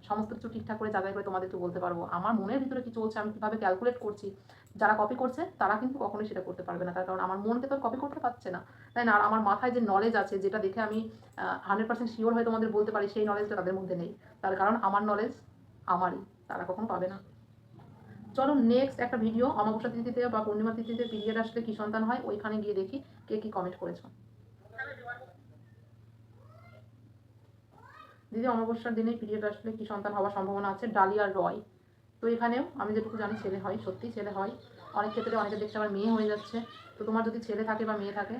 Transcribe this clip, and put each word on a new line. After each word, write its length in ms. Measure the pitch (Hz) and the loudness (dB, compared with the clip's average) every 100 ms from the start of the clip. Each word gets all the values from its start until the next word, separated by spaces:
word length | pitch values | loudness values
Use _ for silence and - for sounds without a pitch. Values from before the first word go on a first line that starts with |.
সমস্ত 300 | - 208 214 | -2 -2 -2
কিছু 160 | 233 226 | -6 -8
ঠিকঠাক 280 | 226 - 214 | -8 -8 -4
করে 140 | 214 | -2
যাচাই 220 | 208 190 | 0 -2
করে 100 | 202 | -4
তোমাদেরকে 340 | 196 185 185 185 | -4 -4 -4 -4
বলতে 220 | 175 175 | -4 -2
পারবো। 240 | 175 170 | -2 -2
আমার 300 | 175 175 190 | -4 -2 2
মনের 260 | 226 190 262 | 2 2 0
ভিতরে 220 | 262 262 | 0 -4
কী 100 | 240 | -6
চলছে, 280 | 233 220 214 | -4 -2 -2
আমি 140 | 214 | -4
কীভাবে 240 | 214 214 220 | -2 -2 0
ক্যালকুলেট 420 | 202 185 240 247 | 2 2 2 0
করছি, 360 | 214 208 196 - - - - - | -6 -6 -10 -12 -20 -20 -20 2
যারা 200 | 214 214 | 4 4
কপি 180 | 214 254 | 2 2
করছে 360 | 254 - 349 - | -2 -2 -6 0
তারা 180 | 196 220 | 2 2
কিন্তু 240 | 254 269 | 0 -2
কখনোই 260 | - 202 214 | -4 -4 -4
সেটা 160 | 190 | -4
করতে 220 | 185 180 | -6 -8
পারবে 220 | 180 175 180 | -6 -4 -2
না, 80 | |
তার 120 | 180 185 | -2 -2
কারণ 140 | 185 | -2
আমার 180 | 185 190 | 0 0
মনকে 300 | 214 240 269 | 0 0 0
তো 80 | 277 | 0
আর 60 | |
কপি 160 | 262 269 | 0 -2
করতে 220 | 285 294 | -4 -2
পারছে 320 | 247 233 - | -4 -4 -8
না, 140 | 175 - - - | -8 -10 -20 -8
তাই 120 | - 233 | 0 6
না? 60 | |
আর 100 | 208 | 6
আমার 200 | 208 220 | 6 4
মাথায় 300 | 214 202 254 | 4 4 4
যে 100 | 247 | 2
নলেজ 340 | 220 190 220 226 | 4 6 6 4
আছে, 240 | 196 196 | 2 2
যেটা 200 | 190 214 | 0 2
দেখে 220 | 190 226 | 0 0
আমি, 280 | 220 214 226 - - - | -2 -2 -4 -10 -18 -6
আহ, 220 | 185 190 | -4 -4
হান্ড্রেড 260 | 190 202 220 | 0 0 2
পার্সেন্ট 240 | 233 233 | 0 -2
শিওর 220 | - 226 | 0 2
হয়ে 120 | 233 233 | 4 2
তোমাদের 260 | 226 220 | 2 2
বলতে 200 | 208 214 | 4 2
পারি, 160 | 214 202 | 2 0
সেই 180 | 226 214 | 0 0
নলেজটা 300 | 202 208 202 | 0 0 -2
তাদের 180 | 180 | -2
মধ্যে 220 | 190 185 180 | -2 -2 -4
নেই, 200 | 170 - - - | -4 -10 -18 -6
তার 140 | 196 190 | -2 2
কারণ 200 | 196 233 | 4 4
আমার 280 | 202 196 | 4 2
নলেজ 280 | 214 202 233 - - - - - - | 2 2 0 -4 -18 -20 -20 -16 -2
আমারই, 400 | 180 185 - - - - | 2 2 -2 -10 -20 -10
তারা 160 | - 175 | -8 -6
কখনো 200 | 185 220 | -4 -2
পাবে 200 | 180 185 | -2 -2
না। 280 | 190 - - - - - - - - - - - - | -6 -16 -20 -20 -20 -20 -20 -20 -20 -20 -18 -8 0
চলো 180 | 269 | 4
নেক্সট 460 | 294 226 247 269 - | 6 8 6 4 0
একটা 180 | 240 247 | -2 0
ভিডিও, 280 | 220 226 254 | 0 4 2
অমাবস্যা 440 | 214 208 220 240 | 4 2 2 -2
তিথিতে 380 | 226 233 226 240 | -4 -4 0 0
বা 160 | 226 | 2
পূর্ণিমা 280 | 214 208 220 | 0 0 0
তিথিতে 320 | 226 226 233 | 0 -4 -2
পিরিয়ড 340 | 233 214 208 220 | -2 -2 -2 0
আসলে 240 | 226 240 | -2 -2
কী 120 | 226 | -4
সন্তান 300 | 208 214 220 | -4 -2 0
হয়, 140 | 220 254 | 0 0
ওইখানে 340 | 247 208 220 214 | -2 -4 -2 -2
গিয়ে 160 | 208 | -2
দেখি 300 | 190 190 277 - - - | -2 -2 -6 -10 -20 -6
কে 140 | 214 | -4
কী 100 | 214 | -4
কমেন্ট 240 | 196 180 180 | -4 -4 -6
করেছো। 340 | - 175 - - - - - - - 233 269 262 240 247 262 - - - - - - - - - - - 571 622 698 698 - - - - - - - - _ - - - 622 - _ | -8 -10 -14 -20 -20 -20 -20 -20 -20 -12 -10 -10 -12 -14 -14 -20 -20 -20 -20 -20 -20 -20 -20 -20 -20 -20 -20 -20 -20 -20 -20 -20 -20 -20 -20 -20 -20 -20 _ -20 -20 -20 -20 -20 _
"দিদি, 140 | 220 247 | -2 2
অমাবস্যার 460 | 233 226 220 240 | 2 2 0 0
দিনে 180 | 226 226 | 2 2
পিরিয়ড 340 | 233 208 214 208 | 0 -2 -2 -2
আসলে 260 | 208 226 | -2 -8
কী 140 | 220 208 | -6 -6
সন্তান 280 | 208 208 | -4 -2
হওয়ার 180 | 208 196 | 0 0
সম্ভাবনা 360 | 202 190 202 202 | 0 -2 0 -2
আছে?" 200 | 190 233 | -2 0
ডালিয়া 400 | 202 185 208 202 | 6 6 6 2
রয়। 340 | 190 175 - - _ _ _ _ _ | 2 0 0 -10 _ _ _ _ _
তো 60 | 233 | 0
এখানেও 360 | 226 233 240 339 - | 2 2 2 -2 -4
আমি 180 | 208 | -2
যেটুকু 240 | 214 220 220 | 0 -2 -4
জানি 160 | 208 214 | -4 -2
ছেলে 160 | 202 190 | -4 -4
হয়, 180 | 185 214 - | -4 -4 -4
সত্যি 260 | 190 233 | -6 -8
ছেলে 200 | 226 202 | -6 -6
হয়। 200 | 196 196 247 - - - | -4 -4 -6 -16 -20 -6
অনেক 180 | - 214 | -2 0
ক্ষেত্রে 240 | 240 233 226 | 0 0 0
অনেকে 200 | 202 202 | 0 -2
দেখছে 220 | 214 214 | -4 -2
আবার 140 | 214 | 0
মেয়ে 200 | 196 214 | 2 2
হয়ে 160 | 226 214 | 4 4
যাচ্ছে। 340 | 208 - 226 226 - - - | 0 -2 -6 -6 -12 -20 -8
তো 80 | 220 | 0
তোমার 180 | 220 | 2
যদি 160 | 226 233 | 2 -2
ছেলে 240 | - 208 | -4 -2
থাকে 220 | 220 214 220 | 0 0 0
বা 120 | 214 | -2
মেয়ে 140 | 202 | -2
থাকে, 240 | 202 202 240 | -4 -4 -6